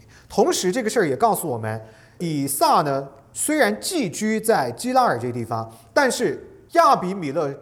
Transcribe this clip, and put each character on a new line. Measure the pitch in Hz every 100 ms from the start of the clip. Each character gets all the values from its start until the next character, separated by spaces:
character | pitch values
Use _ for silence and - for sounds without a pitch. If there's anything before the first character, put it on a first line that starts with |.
| - - -
同 | - 269
时 | 330 185
这 | 202
个 | 214
事 | 240
儿 | 170
也 | 127
告 | 226
诉 | 190 170
我 | 120
们， | 110 110 110 - - -
以 | 175 151 139
撒 | - 320 226
呢， | 151 135 143 - -
虽 | - - -
然 | 220 208
寄 | - 359 214
居 | - 214 220
在 | 220 202 127
基 | 120 240
拉 | 254
尔 | 240 127
这 | 123
个 |
地 | 120
方， | 113 113 113 - -
但 | - 381
是 | - 220 143 - - -
亚 | 330 320 254
比 | 180
米 | 196 156
勒 | 139 143 143